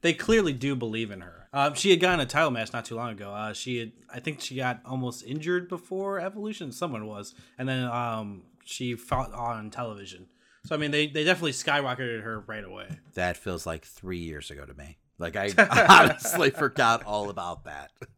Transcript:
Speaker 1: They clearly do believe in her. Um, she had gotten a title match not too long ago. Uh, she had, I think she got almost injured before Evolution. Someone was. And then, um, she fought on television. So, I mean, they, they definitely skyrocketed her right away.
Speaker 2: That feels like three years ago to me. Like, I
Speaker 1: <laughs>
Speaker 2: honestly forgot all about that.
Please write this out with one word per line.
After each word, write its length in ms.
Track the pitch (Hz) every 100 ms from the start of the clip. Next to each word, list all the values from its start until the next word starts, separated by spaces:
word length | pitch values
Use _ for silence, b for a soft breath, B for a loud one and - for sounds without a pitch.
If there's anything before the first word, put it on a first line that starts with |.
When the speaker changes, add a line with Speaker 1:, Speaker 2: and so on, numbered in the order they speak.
Speaker 1:
They 120 | 170
clearly 380 | 160 - 226 180
do 240 | 131 135 135
believe 340 | 117 110 110
in 120 | 98
her. 260 | 87 - -
Um, 220 | 139 143
she 160 | 135 196
had 80 | 170
gotten 200 | 180 175
a 60 | 131
title 260 | 147 160
match 200 | 120 110
not 120 | 120
too 100 | 113
long 160 | 113 120
ago. 200 | 107 101
Uh, 200 | 104 107
she 260 | 104 127 120
had, 140 | 113 - -
I 80 | 123
think 200 | 160 147
she 140 | -
got 260 | 131 127 117
almost 400 | - 131 123 117
injured 440 | - 147 156 180 175
before 520 | 175 - 190 196 196
Evolution. 500 | 180 208 214 214 147
Someone 360 | - 170 117 107
was. 280 | 104 101 - B B
And 100 | 131
then, 140 | 131
um, 580 | 123 120 120 113 107 98 - _
she 300 | - - 127
fought 380 | 117 - 131 127
on 360 | - 120 113 107
television. 560 | 110 117 101 95 92 92 _ b b -
So, 80 | 151
I 20 |
mean, 140 | 151
they, 160 | 147 151
they 160 | 151
definitely 280 | 156 180 165
skyrocketed 680 | 127 - 147 135 123 123 113
her 180 | 110 110
right 240 | 101 107
away. 220 | 98 95 95 98 -
Speaker 2:
That 220 | - 90 85
feels 300 | - 85 -
like 180 | 80
three 340 | - - 92 87
years 320 | 82 73 -
ago 120 | 71
to 100 | 69
me. 240 | 69 73 - _ -
Like, 160 | -
I 180 | 104 202 196
Speaker 1:
<laughs> 320 | 202 - 175
Speaker 2:
honestly 640 | 180 - - - 165 143
forgot 520 | 135 143 - 120 117
all 240 | 104 104 101
about 340 | 95 87 90
that. 260 | - 71 71 _ -